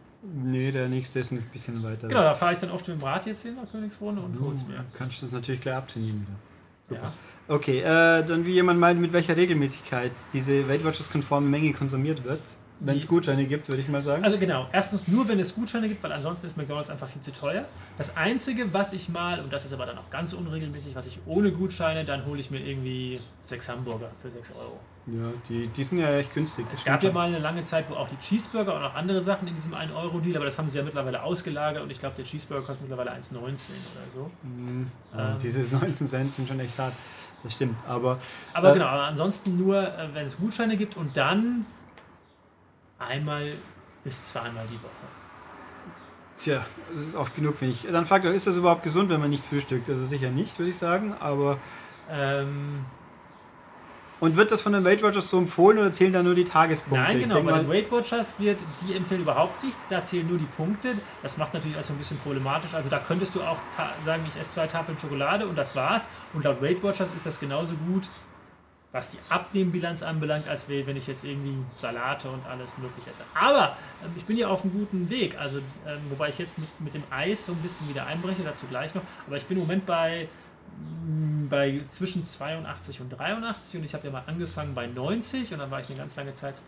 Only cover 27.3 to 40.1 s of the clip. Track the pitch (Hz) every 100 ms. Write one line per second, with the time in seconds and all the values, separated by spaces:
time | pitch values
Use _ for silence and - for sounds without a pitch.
27.3 | 170 151 170 - 160 156 139 135 135 -
28.3 | 220 - 220 196 156 139 143 180 190 180
29.3 | 196 180 165 160 - 160 151 170 170 175
30.3 | 156 143 - 156 139 147 143 131 123 139
31.3 | 175 165 147 151 151 143 131 139 135 127
32.3 | 151 - 139 127 131 135 127 123 123 -
33.3 | 127 123 135 - 131 - 127 127 127 151
34.3 | - 127 123 123 127 127 - - 107 110
35.3 | 135 120 131 123 135 185 135 143 127 135
36.3 | 139 127 131 123 - 131 123 - - -
37.3 | - 117 - 127 117 - 123 127 127 -
38.3 | - - 170 185 185 135 139 147 147 180
39.3 | - 196 175 190 196 190 - 156